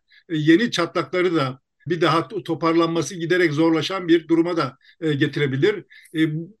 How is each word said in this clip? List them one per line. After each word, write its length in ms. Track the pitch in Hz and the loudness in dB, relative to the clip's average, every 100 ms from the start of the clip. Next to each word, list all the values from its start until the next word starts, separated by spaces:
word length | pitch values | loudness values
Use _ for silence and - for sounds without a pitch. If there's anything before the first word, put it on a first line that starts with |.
| _ _ - | _ _ -8
e, 80 | 156 | 0
yeni 340 | 151 170 240 | 4 4 2
çatlakları 640 | 180 170 175 147 180 180 | -2 -2 -4 -2 -2 0
da 260 | 160 131 131 _ _ 143 | 0 -2 -6 _ _ -8
bir 140 | 175 | 0
daha 180 | 160 165 | 2 0
to-, 240 | 160 196 | -2 -8
toparlanması 720 | - 151 165 165 165 165 - | -8 -2 0 2 2 -2 -6
giderek 380 | 185 165 180 170 | -6 -2 2 2
zorlaşan 560 | 143 165 160 151 190 175 | 2 2 2 -2 -4 2
bir 200 | 170 156 | 2 4
duruma 280 | 165 170 170 | 2 2 0
da, 200 | 135 - _ _ | -4 -8 _ _
e, 120 | 156 | -2
getirebilir. 720 | 143 143 151 143 135 190 202 - - - 156 | 0 -2 -2 -2 0 0 0 -8 -20 -8 -2
E, 40 | 156 156 170 - | -2 -2 -10 -16